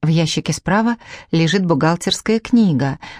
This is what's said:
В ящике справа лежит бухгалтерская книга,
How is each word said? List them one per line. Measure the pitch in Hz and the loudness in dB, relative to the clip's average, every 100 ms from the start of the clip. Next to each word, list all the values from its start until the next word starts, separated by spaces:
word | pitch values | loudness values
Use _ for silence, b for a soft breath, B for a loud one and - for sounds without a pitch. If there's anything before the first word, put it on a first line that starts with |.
В | 156 | 2
ящике | 160 160 - - | 2 2 -2 -4
справа | 156 - 196 226 233 B B B | -6 -2 0 0 -2 B B B
лежит | 165 165 185 | 0 2 0
бухгалтерская | 185 156 156 170 - - - 220 | 2 2 2 0 -2 -4 -2 -2
книга, | - 233 214 139 139 135 B B | 2 2 4 2 -2 -6 B B